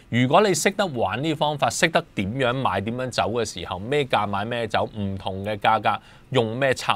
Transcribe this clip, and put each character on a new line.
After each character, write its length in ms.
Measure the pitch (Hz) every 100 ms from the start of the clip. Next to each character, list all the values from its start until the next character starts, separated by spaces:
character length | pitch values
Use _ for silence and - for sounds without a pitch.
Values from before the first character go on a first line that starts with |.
| -
如 180 | 117 127
果 180 | 175 208
你 80 |
識 160 | 151 202
得 160 | 202 190
玩 340 | 120 92 110
呢 140 | 160
啲 20 | 147
方 220 | 151 147
法， 100 | 127
識 200 | - 170
得 160 | 165 -
點 120 | - 95
樣 180 | 135 120
買、 280 | 135 107 95
點 140 | 104 123
樣 140 | 127
走 120 | - 92
嘅 120 | 120
時 220 | 104 90 85
候， 100 | 90
咩 240 | 113 147
價 220 | 131 110 104
買 160 | 98
咩 240 | 113 120 113
走， 200 | 131 110 107
唔 220 | 98 95
同 260 | 104 95
嘅 120 | 101 104
價 240 | 113 110
格， 200 | 110 104 - - -
用 260 | 127 110 123
咩 160 | 139
策 200 | 120 -